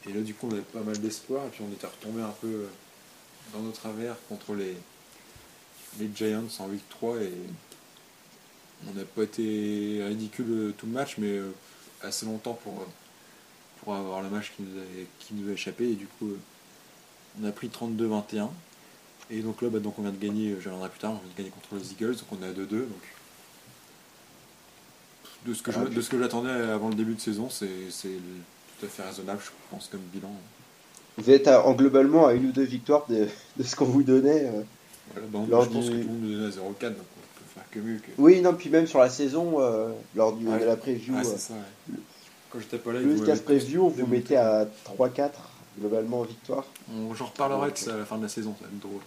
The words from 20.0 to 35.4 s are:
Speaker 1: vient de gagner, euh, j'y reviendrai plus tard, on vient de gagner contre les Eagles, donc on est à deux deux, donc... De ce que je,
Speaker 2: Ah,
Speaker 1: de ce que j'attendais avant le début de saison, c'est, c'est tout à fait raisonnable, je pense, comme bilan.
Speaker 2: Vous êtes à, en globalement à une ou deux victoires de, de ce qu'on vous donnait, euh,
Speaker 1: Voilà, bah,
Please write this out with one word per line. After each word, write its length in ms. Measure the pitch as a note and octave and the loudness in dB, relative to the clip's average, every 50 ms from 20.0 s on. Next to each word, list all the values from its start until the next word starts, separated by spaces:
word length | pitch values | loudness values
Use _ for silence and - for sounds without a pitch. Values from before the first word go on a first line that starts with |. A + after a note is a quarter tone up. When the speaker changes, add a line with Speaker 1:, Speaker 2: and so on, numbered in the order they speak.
Speaker 1:
vient 80 | G#2 G2+ | -6 -6
de 80 | G2 F#2+ | -6 -4
gagner, 320 | G#2 G#2 G#2 G#2+ A2 G#2 | -6 -4 -2 -2 -2 -2
euh, 100 | G2+ F#2 | -4 -4
j'y 60 | F2+ | -8
reviendrai 240 | G2 F#2 F#2 F#2 F#2 | -10 -10 -8 -10 -10
plus 80 | - - | -10 -8
tard, 140 | - A2 | -8 -8
on 20 | A2 | -8
vient 180 | G2+ F#2 F#2 | -8 -12 -14
de 60 | F2 G2+ | -12 -12
gagner 100 | G2 F#2+ | -12 -12
contre 340 | F#2 F#2+ - - G#2 G2+ | -12 -18 -16 -12 -10 -10
les 100 | F#2 F2+ | -10 -12
Eagles, 240 | F#2+ F#2 A2 A#2 B2+ | -8 -4 -4 -4 -4
donc 100 | A2 - - | -6 -8 -14
on 140 | G#2+ F#2+ F#2 | -12 -10 -10
est 40 | F#2 | -10
à 40 | |
deux 140 | F2+ G2 F#2+ | -8 -8 -8
deux, 140 | F#2+ G#2 A2+ | -4 -4 -4
donc... 200 | C3 A#2+ G2+ F2+ - - - - - - - - - - - - - - - - - - - - - - - - - - - - - - - - - - - - - - - - - - - _ - - - - A#2 | -4 -6 -10 -14 -18 -20 -20 -20 -20 -20 -20 -20 -20 -20 -20 -20 -20 -20 -20 -20 -20 -20 -20 -20 -20 -20 -20 -20 -20 -20 -20 -20 -20 -20 -20 -20 -20 -20 -20 -20 -20 -20 -20 -20 -20 -20 -20 _ -20 -20 -20 -12 -8
De 80 | A#2+ A2+ | -8 -8
ce 80 | - | -6
que 100 | - A#2+ | -6 -6
je, 60 | A#2 A#2 | -2 -2
Speaker 2:
Ah, 60 | G#2+ | -2
Speaker 1:
de 160 | - A2+ A#2 | -2 -2 -4
ce 100 | A#2 - | -2 0
que 80 | C3+ B2 | 0 0
j'attendais 320 | B2 A#2+ A#2 A#2 B2 B2+ | 0 0 -2 -2 -2 -2
avant 400 | B2+ B2 A#2 A2+ G#2+ G#2+ G#2 A2+ | -2 -2 -2 -2 -2 -2 -2 -2
le 40 | A2 | -2
début 200 | G#2 A2 A2+ A2+ | 0 -2 -2 -2
de 60 | G#2+ | -4
saison, 280 | - A2+ G#2 G#2 A#2 C3 | -4 -4 -4 -4 -6 -8
c'est, 220 | B2+ - G#2 F#2+ F#2+ F#2 F#2 F#2 | -6 -8 -8 -8 -8 -10 -12 -12
c'est 300 | F2 - - F#2+ F#2+ F#2 F2+ F2+ F2+ F2+ E2+ - - - - - - - | -12 -10 -10 -8 -10 -10 -10 -12 -14 -16 -18 -20 -20 -20 -20 -20 -16 -12
tout 60 | - | -12
à 40 | G2 | -12
fait 120 | - - | -10 -10
raisonnable, 380 | F#2+ F#2+ F#2+ G2 F#2 F#2 G2+ G2+ | -12 -10 -10 -10 -8 -8 -8 -8
je 80 | - - - - - - | -8 -14 -18 -20 -18 -16
pense, 180 | - G2+ - - | -14 -14 -14 -12
comme 140 | - G2 F#2 F2 | -12 -14 -12 -10
bilan. 180 | F#2 G2 - G2 G2+ G2 F2 - - - - - - - - - - - - - - | -12 -12 -10 -10 -14 -14 -18 -20 -20 -20 -20 -20 -20 -20 -20 -20 -20 -20 -20 -16 -12
Speaker 2:
Vous 140 | - G#2+ A#2+ | -2 8 10
êtes 180 | C3+ C#3 C3+ D3 | 10 10 12 10
à, 160 | C3 A#2 - | 10 10 10
en 60 | C3+ | 8
globalement 540 | C3 B2 C3+ C#3 B2+ C3+ C3+ C#3 D3+ E3 D#3+ | 8 8 6 8 8 8 8 8 8 8 8
à 80 | C3+ A#2+ | 8 8
une 140 | B2 C3 C3 | 6 2 2
ou 20 | |
deux 120 | B2+ C3+ C3+ | 2 2 0
victoires 420 | B2 A#2+ A#2+ - - D3 D3 D3 B2 | 0 -2 -6 0 2 2 2 4 2
de, 180 | A#2 A2 G#2+ G#2 - - - - - | 2 2 2 0 0 -10 -18 -16 -6
de 60 | - | -4
ce 140 | B2+ B2 - | -4 -4 0
qu'on 100 | - C#3+ | 0 2
vous 160 | B2 B2 C#3 | 4 6 4
donnait, 420 | C#3 B2+ C3 C3 C3 C#3+ D3+ D#3 C#3+ | 6 8 6 6 8 6 4 4 2
euh, 180 | B2 A2 G#2 A2 - - - - - - - - - - | 0 -2 -4 -6 -8 -14 -20 -20 -20 -20 -20 -20 -16 -14
Speaker 1:
Voilà, 140 | G#2 A2 G#2+ | -12 -10 -8
bah, 100 | G#2 G#2 | -4 -4